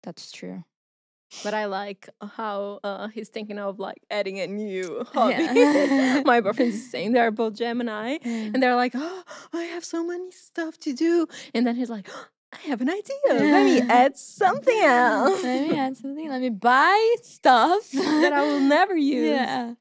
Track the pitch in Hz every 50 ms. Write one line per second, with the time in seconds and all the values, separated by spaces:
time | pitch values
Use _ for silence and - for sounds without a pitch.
0 | _ 185 165 - - - - - - 180 185 185 170 _ _ _ _ _ _ _
1 | _ _ _ _ _ _ - - - 208 208 214 214 202 190 196 202 202 202 _
2 | - - _ _ 208 202 - - 226 214 202 196 202 202 202 202 - 202 196 190
3 | 202 214 214 226 214 - _ 226 214 214 208 202 202 196 190 196 190 190 - -
4 | _ _ 208 208 196 196 196 196 180 175 196 208 214 208 190 185 185 175 147 120
5 | 240 - - 285 233 254 - - 330 - 254 277 294 294 294 285 285 285 277 269
6 | 262 262 254 294 269 277 240 240 220 196 226 - 254 240 196 220 240 - - 127
7 | 170 208 247 240 233 226 214 220 233 220 208 214 233 233 233 247 240 233 214 208
8 | 214 240 285 330 - 240 233 226 214 214 214 262 262 247 247 240 247 247 - 247
9 | 302 339 381 370 349 - - - - _ - 339 339 339 339 349 339 - - 330
10 | 330 339 349 349 370 370 - - - - _ - 330 320 - _ - 311 262 247
11 | 311 330 339 349 320 - - - - - - 233 247 233 233 240 254 240 233 208
12 | 185 - - - - _ _ _ _ _ - - - 302 277 214 254 277 359 415
13 | - - 554 554 587 523 277 - - 302 294 294 277 269 339 254 247 247 233 247
14 | 254 285 277 - - - - - 415 370 415 571 - 523 453 440 370 294 247 247
15 | 247 240 220 294 254 320 392 - - 247 254 262 285 320 - 302 269 262 262 -
16 | - 277 277 302 320 311 269 254 254 254 226 185 220 240 247 262 294 349 392 427
17 | 453 453 480 - - - - - - 302 254 233 226 311 359 415 - - - 269
18 | - - 302 302 320 - 285 285 285 302 285 285 277 277 294 320 370 415 370 320
19 | 285 277 294 247 240 311 294 269 247 - - 262 240 233 240 _